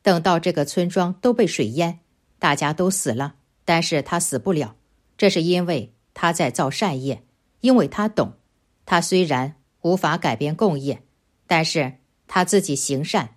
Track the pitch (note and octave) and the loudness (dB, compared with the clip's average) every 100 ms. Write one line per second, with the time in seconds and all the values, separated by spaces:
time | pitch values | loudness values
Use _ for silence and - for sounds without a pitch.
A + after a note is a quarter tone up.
0 | G#3 E3+ F#3 E3 F3+ E3+ C#3+ - F3 F#3+ | 2 2 2 2 0 -2 -2 -2 0 0
1 | F3+ F#3 B3 A#3+ F#3 - A2 C3 E3+ E3 | -2 0 0 2 2 0 -2 -2 -4 -4
2 | _ _ _ _ E3 C#3+ D3 D#3 F#3 F#3+ | _ _ _ _ 0 0 0 0 0 0
3 | - A#2 C#3+ - _ _ - E3 E3 D#3 | -2 -4 -6 -10 _ _ 0 0 0 -2
4 | C3 E3+ - B2+ G3 D#3+ A#2 - _ _ | -2 -4 -4 -4 -2 -2 -4 -10 _ _
5 | _ - G3+ F3+ E3 F3+ F3 D3+ - _ | _ 0 2 2 2 0 0 -4 -6 _
6 | _ - E3+ E3 C#3+ A#2 C#3+ - G3+ C3 | _ -2 -2 0 0 0 -2 -2 -2 -2
7 | C3+ A#2 - _ _ _ B3 B3 D3 - | -6 -8 -12 _ _ _ 4 4 4 0
8 | G#3+ - G#2+ - _ _ _ _ - F3 | -2 0 -2 -6 _ _ _ _ -2 0
9 | E3+ F#3+ F3 B2+ C3+ - _ _ E3+ F#3 | 2 0 2 0 -4 -10 _ _ -2 0
10 | D#3 E3 E3 A2+ D3 D#3+ G#3+ D3 C#3 B2 | 0 -2 -2 -2 -4 0 0 0 -4 -8
11 | _ _ _ _ - E3 D#3+ E3 C3 C3 | _ _ _ _ -2 0 2 -2 -2 -6
12 | _ _ - F#3 F3+ G#3 E3 C#3 - C#3 | _ _ -4 0 2 2 2 -2 -2 -4
13 | D#3 G3+ B2 | -2 -2 -4